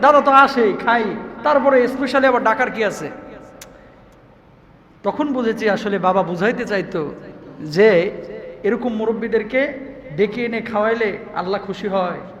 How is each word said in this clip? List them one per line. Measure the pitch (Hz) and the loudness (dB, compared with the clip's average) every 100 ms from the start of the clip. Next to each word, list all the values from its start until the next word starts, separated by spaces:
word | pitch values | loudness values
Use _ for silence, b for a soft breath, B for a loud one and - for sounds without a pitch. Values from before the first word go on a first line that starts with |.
দাদা | 269 294 | 6 6
তো | 269 | 6
আসেই, | 269 277 247 214 | 6 6 4 0
খাই, | 175 - 208 208 - - - | 0 0 0 0 -6 -10 -4
তারপরে | 294 285 269 262 247 | 2 2 4 4 4
স্পেশালি | 262 269 277 262 | 0 -2 2 4
আবার | 240 | 4
ডাকার | 220 220 240 | 2 2 0
কি | 196 | -2
আছে?" | 208 - 147 - - - - - - - - - - - - _ _ _ _ _ _ _ | -4 -4 -10 -12 -16 -20 -20 -20 -20 -20 -20 -20 -20 -20 -20 _ _ _ _ _ _ _
তখন | 202 196 294 | -4 -2 -2
বুঝেছি | 254 226 220 220 | -2 -2 0 0
আসলে | 196 214 196 | 0 -2 0
বাবা | 185 190 | 2 2
বুঝাইতে | 170 175 208 247 226 | 0 0 -2 -2 -2
চাইতো | 202 170 170 147 - - - - - | -4 -4 -6 -6 -10 -18 -20 -20 -14
যে | 151 160 220 175 196 - - - - - | -4 4 6 6 2 -4 -12 -14 -16 -6
এরকম | - 233 240 | -2 -2 -2
মুরব্বীদেরকে | 220 220 220 226 220 214 262 285 - - - - 151 | -2 -2 -2 -2 -2 0 -2 -2 -4 -14 -16 -10 -2
ডেকে | 208 240 240 | -2 -2 -4
এনে | 226 | -4
খাওয়াইলে | 226 208 214 233 214 - - - | -4 -2 0 0 -2 -4 -8 -8
আল্লাহ | 180 202 | -4 -6
খুশি | 196 185 208 | -6 -8 -4
হয় | 190 180 156 - - | -2 -2 -6 -12 -18